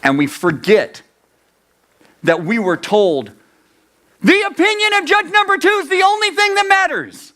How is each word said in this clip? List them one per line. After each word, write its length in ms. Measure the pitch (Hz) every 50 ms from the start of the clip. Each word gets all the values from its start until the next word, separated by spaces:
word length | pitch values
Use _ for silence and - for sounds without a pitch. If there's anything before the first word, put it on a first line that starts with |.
And 160 | - 139 139 139
we 80 | 147
forget 760 | 139 - - - 175 160 135 - - 208 214 120 - - - _ _ _ _ _ _ _ _ _ _ _ _ _ _ _ _ _ _ _ _ _ _ _ _
that 220 | - 156 165 165 175
we 140 | 156 220 233
were 180 | 214 185 175
told, 560 | 165 - - - 208 208 190 160 139 120 104 - _ _ _ _ _ _ _ _ _ _ _ _ _ _ _ _ _
The 200 | - 190 349 403
opinion 520 | 415 403 294 - 330 403 440 415 427 427 415
of 100 | 403 381
judge 260 | 269 381 415 415 311
number 260 | 370 415 415 392 392 381
two 220 | - 370 415 415
is 60 | 370 262
the 140 | 370 359
only 280 | 381 381 415 427 427 415
thing 240 | 339 349 415 415 392
that 120 | 403 403 392
matters. 640 | 392 381 381 349 302 208 143 101 - - - - _